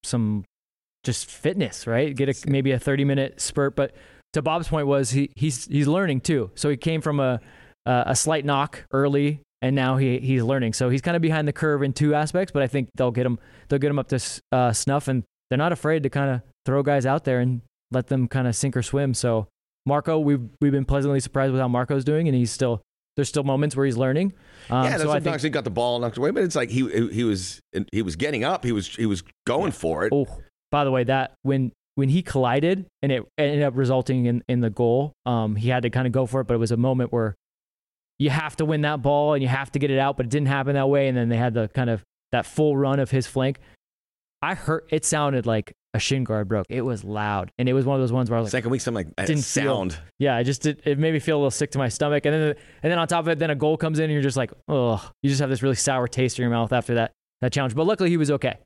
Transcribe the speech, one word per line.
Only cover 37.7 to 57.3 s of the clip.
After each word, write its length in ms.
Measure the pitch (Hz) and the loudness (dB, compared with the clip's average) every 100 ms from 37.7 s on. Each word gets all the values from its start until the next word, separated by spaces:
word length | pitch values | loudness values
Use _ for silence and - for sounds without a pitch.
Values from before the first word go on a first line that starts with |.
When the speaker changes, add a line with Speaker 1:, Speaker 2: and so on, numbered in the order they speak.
| _ _ _ _ _ | _ _ _ _ _
Speaker 1:
you 80 | 143 | 0
have 260 | 143 156 - | 0 -4 -4
to 80 | 156 | -2
win 160 | 151 | 0
that 200 | 147 151 | 0 0
ball 320 | 131 143 147 | 2 2 4
and 80 | 147 | 2
you 80 | 131 | 2
have 220 | 131 135 | -2 -2
to 80 | 143 | -2
get 100 | 143 | 2
it 80 | 135 | 2
out, 180 | 135 131 | 2 0
but 100 | 120 | -2
it 40 | |
didn't 180 | 143 139 | 0 2
happen 280 | 139 135 139 | 0 0 2
that 120 | 135 | 4
way. 200 | 143 139 | 4 2
And 100 | 127 | 2
then 120 | 117 | 2
they 80 | 117 | 2
had 160 | 123 | 0
the 160 | 113 110 | 0 -2
kind 200 | - 123 | -2 0
of 140 | 110 - _ _ | -2 -6 _ _
that 140 | 123 - | -4 -2
full 320 | - 151 139 | 0 2 4
run 220 | 139 139 | 2 2
of 100 | 131 | 2
his 180 | 135 123 | 0 0
flank. 320 | 135 131 135 - _ _ _ _ _ _ _ | -2 -2 -2 -12 _ _ _ _ _ _ _
I 100 | 147 | -6
heard, 300 | 185 - 160 - | -4 -2 -2 0
it 160 | 156 - | -2 0
sounded 400 | 156 147 131 113 | 0 2 0 0
like 280 | 110 - - _ | 0 -2 -14 _
a 60 | 110 | -4
shin 240 | - 135 | 0 0
guard 240 | 123 107 101 | 0 -2 0
broke. 200 | 107 - | -2 -2
It 120 | 127 | -4
was 220 | 123 110 | -4 -4
loud. 480 | 98 104 104 101 92 - | -6 -4 -2 -2 -4 -2
And 100 | 127 | 0
it 60 | |
was 120 | 131 131 | 2 2
one 100 | 139 | 0
of 60 | |
those 100 | 127 | 0
ones 180 | 123 120 | 0 0
where 80 | 117 | 0
I 40 | |
was 60 | 110 | 0
like, 120 | 127 | -2
Speaker 2:
Second 120 | 117 | -2
week, 100 | 131 | -2
something 260 | - 113 80 | -2 -4 -6
like 80 | - | -4
that 120 | 104 | -2
Speaker 1:
didn't 160 | 151 | 0
feel 320 | 127 - 139 117 | 0 -2 0 -2
Speaker 2:
sound. 220 | 92 80 - _ | -4 -6 -16 _
Speaker 1:
Yeah, 180 | 139 120 | 0 0
it 80 | 123 | 0
just 160 | 139 | 0
did, 200 | 151 143 - | -2 -2 -2
it 140 | 143 | 0
made 140 | 160 | 2
me 60 | 156 | 0
feel 160 | 147 151 | 0 0
a 40 | |
little 120 | 139 | 0
sick 200 | - 147 | 0 -2
to 60 | 135 | 0
my 120 | 127 | -2
stomach. 360 | - 147 147 147 | 0 0 2 2
And 80 | |
then, 220 | 156 151 147 - - | 2 0 -2 -12 -6
and 80 | 151 | -2
then 60 | 175 | 0
on 100 | 165 | 0
top 180 | 170 160 | 0 0
of 20 | |
it, 120 | 160 | 0
then 100 | 160 | 0
a 60 | 143 | 0
goal 200 | 151 156 | 0 0
comes 240 | 160 156 | 0 0
in 60 | 156 | 0
and 80 | |
you're 80 | 147 | 0
just 160 | 139 131 | 0 0
like, 140 | 120 - - | -4 -6 -2
"Ugh." 320 | 147 120 113 - - | 0 2 0 -4 -4
You 80 | 139 | -2
just 120 | 135 | 0
have 80 | 139 | 0
this 120 | 131 | 0
really 140 | 135 127 | 0 0
sour 320 | - 131 123 | 0 0 -2
taste 320 | - 127 - | 0 -2 0
in 40 | |
your 80 | 123 | 0
mouth 200 | 117 117 | 0 0
after 240 | 127 - 117 | -2 0 -2
that, 160 | 113 _ _ | -2 _ _